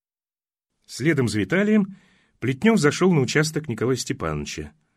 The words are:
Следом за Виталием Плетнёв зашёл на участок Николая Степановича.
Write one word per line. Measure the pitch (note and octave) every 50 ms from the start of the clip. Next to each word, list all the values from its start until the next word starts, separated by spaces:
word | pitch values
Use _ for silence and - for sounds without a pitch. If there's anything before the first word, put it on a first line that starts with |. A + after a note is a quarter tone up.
| _ _ _ _ _ _ _ _ _ _ _ _ _ _ _ _ _
Следом | - - - A#2+ D#3 E3 C#3 B2+ A2
за | G2+ G#2+
Виталием | G2 F#2+ E3 F#3 G#3 G#3 G#3+ G#3+ F#3+ - - - _ _ _ _ _ _ _ _
Плетнёв | - A#2+ C3+ C3 - A3+ A3+ G3
зашёл | D3 D3 C#3+ - F3+ F#3+ F3+
на | D3+ B2+
участок | A2+ - D3+ D#3 D#3 D#3 D3+ D3+ -
Николая | A#2 G#2+ A2 B2 C3
Степановича. | B2+ - - - - - D#2+ D2+ D2 D2 C#2+ - - D2+ D2 - _ _ _ _